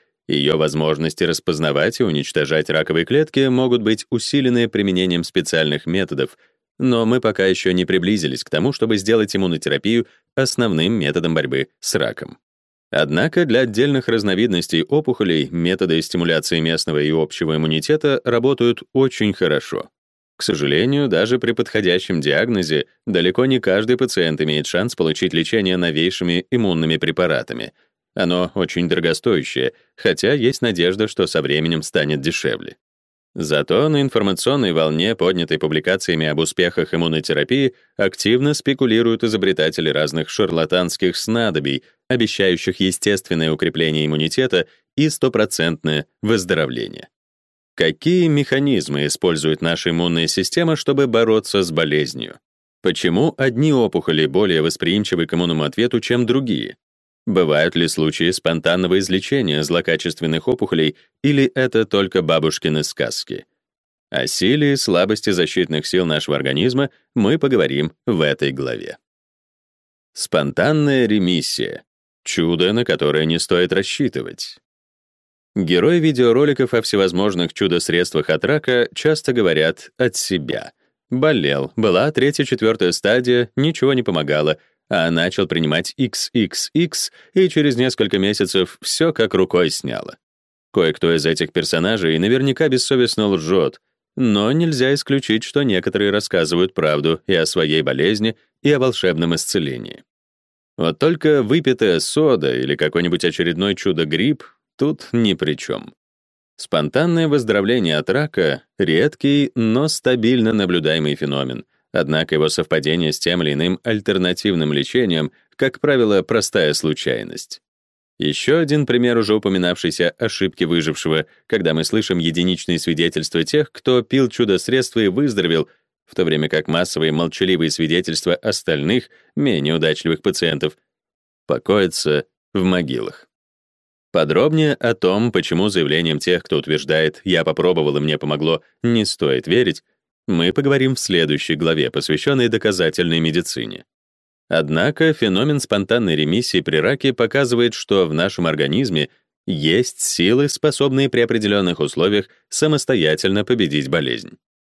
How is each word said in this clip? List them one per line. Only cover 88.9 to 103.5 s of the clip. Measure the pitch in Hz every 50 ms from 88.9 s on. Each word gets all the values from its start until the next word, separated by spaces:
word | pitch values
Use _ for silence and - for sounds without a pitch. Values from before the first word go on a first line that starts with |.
| - - 160 165
как | 156 - 113 101 -
рукой | 92 92 - - 90 87 78
сняло". | - - - 64 57 50 - - - - _ _ _ _ _ _ _ _ _ _
Кое-кто | - 95 85 80 76 - 90 82 85
из | 78 71
этих | 82 82 - 85 78
персонажей | - 87 80 - 87 82 85 101 113 101 87 80 80 80
наверняка | 92 107 123 131 135 139 131 - 160 143
бессовестно | 127 127 - - 139 127 123 113 - 110 107
лжет, | 101 95 82 78 80 98 92 78 - - - _ _ _ _ _ _ -
но | 135 131 110 101 101 104 117
нельзя | 143 165 170 165 151 123 131 131 143
исключить, | 143 - - 139 139 - - 107 113 -
что | - - 143 143
некоторые | 120 95 90 - - - 101 101 101
рассказывают | 101 104 - - - 87 80 80 87 87 92 -
правду | - - 78 76 76 73 73 80 80 - _
и | - 92
о | 82 80
своей | - - 90 80 76 78 78
болезни, | 69 65 65 67 82 98 110 104 107 113 110 _ _ _ _ _
и | - 147
о | 147 131
волшебном | 131 127 113 - - 90 80 80 85 82 82
исцелении. | 80 - - - 95 78 69 64 60 50 50 - - - _ _ _ _ _ _ _ _ _ _ _ _ _ _ -
Вот | 80 82 - -
только | - 160 170 156 - 156 147 139
выпитая | 113 110 147 170 151 135 123 - 113 98 85 80
сода | - - - 147 156 143 123 85 71 67 60
или | 62 65 67 73
какой-нибудь | - 78 76 - 85 87 85 87 87 -
очередной | 87 - - 85 87